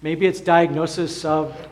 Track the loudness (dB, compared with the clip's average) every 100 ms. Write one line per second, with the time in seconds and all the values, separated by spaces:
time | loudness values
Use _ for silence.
0 | -6 0 0 0 2 4 4 2 -2 -2
1 | -6 -4 -2 -2 -2 -8 -18